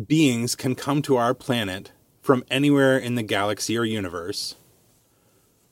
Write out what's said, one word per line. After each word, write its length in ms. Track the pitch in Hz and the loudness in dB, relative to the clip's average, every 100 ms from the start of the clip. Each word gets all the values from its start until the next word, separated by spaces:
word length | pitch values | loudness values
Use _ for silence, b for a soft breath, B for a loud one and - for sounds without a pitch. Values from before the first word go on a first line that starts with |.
| 104 | 0
beings 500 | 156 143 117 120 - | 2 4 2 -2 -4
can 180 | 131 | -4
come 280 | 127 147 147 | -4 -2 -2
to 140 | 143 123 | 2 2
our 180 | 120 | 2
planet 580 | 127 - 120 98 95 - _ _ _ | -2 -2 -2 -2 -6 -12 _ _ _
from 220 | - 123 - | 2 2 2
anywhere 460 | 135 147 139 135 131 | 0 2 4 4 2
in 180 | 120 120 | 0 -4
the 60 | |
galaxy 540 | 104 101 104 104 - 113 | -2 0 0 -2 -4 -2
or 80 | |
universe, 680 | 113 110 92 85 90 - - - _ _ _ _ _ _ _ _ _ _ _ | -2 -4 -6 -8 -8 -8 -10 -14 _ _ _ _ _ _ _ _ _ _ _